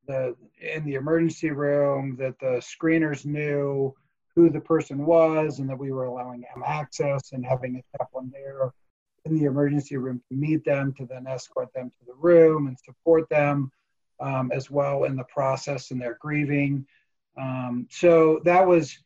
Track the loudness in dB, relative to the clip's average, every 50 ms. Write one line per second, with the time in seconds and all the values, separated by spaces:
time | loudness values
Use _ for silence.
0 | _ -6 -6 -4 -4 -4 -6 _ _ _ _ _ -12 -10 -8 -6 -6 -6 -6 -4
1 | -2 0 2 2 2 0 -2 -2 -4 -4 -2 -2 0 0 2 2 2 2 0 -2
2 | -4 -6 -6 -6 -6 -8 -8 _ -4 -2 -2 -2 -4 -8 -12 _ 0 2 2 2
3 | 2 0 -2 -6 -6 -6 -6 -4 -2 -2 -2 -2 -2 -2 -2 -2 -4 -4 -6 _
4 | _ _ _ _ _ _ _ 6 6 6 6 0 -2 0 0 0 0 -2 -6 -4
5 | 0 4 6 6 6 6 4 2 0 -2 -2 -4 -6 -6 -6 -8 -8 -8 -6 -6
6 | -6 -6 -6 -8 -10 -10 -12 -16 -16 -18 -16 -10 -6 -6 -6 -6 -8 -10 -6 -4
7 | -2 -2 -2 -4 -6 -8 -10 -10 -4 -2 -4 -2 -2 -8 -8 -10 -12 _ _ -10
8 | -10 -8 _ -12 -12 -12 -14 -14 -14 -14 -4 -4 -4 -4 _ _ _ _ _ _
9 | _ _ _ _ _ -2 0 2 2 2 2 2 2 2 2 -2 -4 -4 -8 -6
10 | -6 -6 -8 -10 _ _ -6 -4 -2 0 -2 -2 0 0 -2 0 -2 -4 -6 -8
11 | -12 -14 -14 -14 -10 -10 -10 -10 -10 -8 _ -8 -8 -6 _ -12 -12 -12 _ _
12 | _ -20 -18 _ 2 6 8 8 8 8 6 2 -2 -4 -6 -10 _ -20 -20 _
13 | _ 4 4 4 4 2 0 2 2 2 0 -2 -2 -4 _ _ _ _ _ _
14 | _ _ _ _ -8 -6 -4 -4 -4 -4 -4 -6 -6 -4 -2 -2 0 0 0 0
15 | -2 -2 -2 -6 -8 _ _ -2 -2 -2 -2 -2 -4 -8 -8 -8 -8 -10 -10 -8
16 | -8 -8 -10 _ -8 -4 -2 -2 0 0 0 0 0 0 -2 -4 -6 _ _ _
17 | _ _ _ _ _ _ _ -10 -8 -8 -6 -6 -6 -6 -6 -8 -8 -10 -8 2
18 | 4 6 8 8 8 6 4 4 2 4 4 6 6 6 6 4 4 0 -10 -20
19 | _